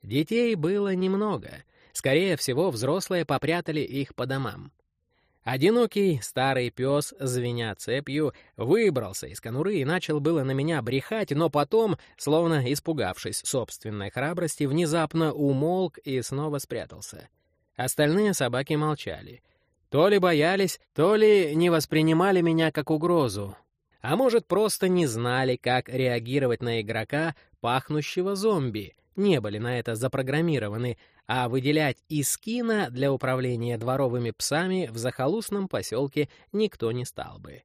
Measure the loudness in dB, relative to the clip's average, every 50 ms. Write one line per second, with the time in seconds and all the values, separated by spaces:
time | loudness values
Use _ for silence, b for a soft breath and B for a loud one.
0 | -10 -2 -2 -2 0 0 0 0 2 2 0 0 0 -2 0 0 0 0 0 0
1 | 0 0 0 0 0 -2 -4 -6 -8 -12 -16 -18 -20 b b b b b b -4
2 | 0 2 2 4 4 2 0 -2 -2 -2 0 0 0 0 0 -2 -2 0 0 0
3 | -2 -2 -2 -2 0 0 -2 -2 0 0 -2 -2 -2 -4 -4 -4 -4 -4 -4 -6
4 | -6 -6 -6 -6 -4 -4 -2 -4 -4 -4 -6 -10 -16 -18 _ _ _ _ _ _
5 | _ _ _ _ _ _ _ _ _ -4 -2 2 4 4 4 4 2 2 2 2
6 | 2 2 2 0 -2 -6 -2 0 0 2 2 0 0 -2 -2 -2 0 0 2 0
7 | 0 -2 -8 -6 -4 -2 -2 -2 -2 -2 -2 -4 -4 -6 -6 _ -4 -4 -4 -4
8 | -2 -4 -2 -2 -2 -2 b b b b b -6 0 2 4 4 4 4 2 0
9 | -4 -4 -8 -10 -12 -12 -14 -12 -10 -8 -6 -4 -2 -2 0 0 0 0 0 -2
10 | -2 -2 -2 0 2 2 2 2 0 0 0 0 0 0 0 -2 -2 0 -2 -2
11 | -2 -2 -4 -4 -2 -2 0 2 2 2 2 2 0 2 4 2 4 2 0 B
12 | B B B B -2 2 2 4 4 4 2 2 2 0 -2 -2 -2 -4 -2 -2
13 | -2 -4 -4 -6 -8 -8 -8 -6 -6 -4 -2 -2 -4 -4 -10 -12 -10 -8 -8 -6
14 | -8 -8 -6 -4 -4 -4 -2 -2 -4 -4 -4 -2 -2 -2 0 0 0 0 0 0
15 | 0 0 0 0 0 0 0 0 2 2 2 2 2 0 0 0 -2 -2 _ -8
16 | -8 -4 -4 -4 -4 -4 -4 -4 -4 -4 -4 -6 -6 -6 -8 -8 -8 -10 -12 -16
17 | -16 -16 -16 -18 -20 -20 _ _ _ _ _ _ _ _ _ -6 -4 -4 0 2
18 | 2 4 4 4 4 2 2 2 0 0 0 -2 -2 0 0 0 0 0 -2 -4
19 | -6 -10 -10 -10 -12 -18 -20 -20 _ _ _ _ _ _ _ _ _ _ 2 4
20 | 6 6 6 6 4 4 4 4 4 4 4 2 0 0 -2 -6 _ _ _ 2
21 | 4 4 6 6 8 8 8 6 6 4 2 2 4 4 4 2 2 2 2 2
22 | 4 4 4 4 4 4 4 4 4 4 4 4 2 2 0 -2 -2 0 0 0
23 | 2 2 2 2 2 0 -2 -4 -8 -8 -10 -16 _ _ _ _ _ _ _ _
24 | -4 -2 0 2 2 4 4 2 2 _ 2 2 2 2 0 0 0 2 4 4
25 | 2 2 0 0 -2 0 0 0 2 0 0 0 0 0 0 0 0 -2 -2 0
26 | 0 2 2 0 -2 -2 -2 0 2 2 0 0 -2 -2 -2 -2 -2 -2 -4 -4
27 | -4 -4 -4 -2 -2 -2 -4 b b b b b -2 0 0 0 -2 -2 -4 -4
28 | -4 -2 -4 -2 -2 -2 -2 0 2 2 2 2 0 -2 -4 -6 -8 -10 _ _
29 | _ _ _ 0 2 4 4 2 2 -2 -6 -4 -4 -4 -4 -4 -2 -4 -4 -2
30 | -2 -2 -2 -2 -2 0 0 0 2 2 0 0 -2 -2 -4 -4 -4 -4 -6 b
31 | b b b b b b -2 -2 -2 0 -2 -2 0 2 2 2 2 0 -2 _
32 | _ _ -4 -2 -2 -2 -4 -6 -6 -6 -4 -4 -2 0 0 0 -2 -2 -2 -2
33 | 0 0 0 0 0 -2 -2 0 -2 -2 -2 -2 -2 -4 -4 -4 -2 -2 0 0
34 | 0 0 0 -2 -4 -4 -4 _ -4 -2 0 0 0 0 -2 -2 -2 -4 -6 -4
35 | -4 -6 -4 -2 -2 0 0 -2 -4 -4 -4 -4 -4 -2 -4 -4 -4 -2 -4 -2
36 | -4 -2 -2 -2 -4 b b b b b -2 -2 -2 -2 -2 -2 -4 -2 -2 -2
37 | -6 -8 -8 -12 -12 -12 -12 -18 -18 -18 -20 -20 _